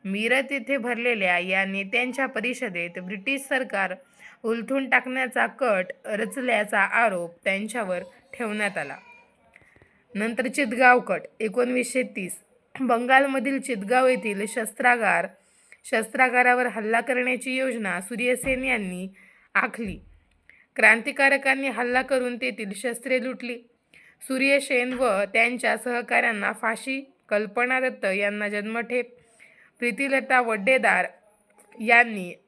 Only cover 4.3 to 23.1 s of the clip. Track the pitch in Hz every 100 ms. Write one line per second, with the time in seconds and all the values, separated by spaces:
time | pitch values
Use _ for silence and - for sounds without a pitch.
4.3 | - 226 233 214 269 262 254 254 262 254
5.3 | 240 - - 247 196 185 - - 214 220
6.3 | 277 247 214 214 214 196 226 233 180 170
7.3 | 170 - 190 220 240 196 180 185 - _
8.3 | - 226 208 202 196 139 139 - - _
9.3 | _ _ _ _ _ _ _ _ 196 226
10.3 | 240 254 285 262 247 254 247 - 175 -
11.3 | _ 220 214 247 254 240 262 208 214 175
12.3 | - _ _ _ - 254 233 247 262 277
13.3 | 269 269 269 262 220 196 247 262 254 226
14.3 | 196 208 247 214 - 247 240 202 175 185
15.3 | _ _ _ _ - - 226 220 277 254
16.3 | 247 247 247 240 202 214 226 262 254 247
17.3 | 254 262 254 262 233 202 175 185 196 247
18.3 | 240 269 254 262 240 190 180 190 - -
19.3 | _ _ 202 220 208 214 156 - _ _
20.3 | _ - _ _ - 214 220 208 - 277
21.3 | 277 277 269 269 220 247 254 262 269 247
22.3 | 240 254 208 208 196 247 233 269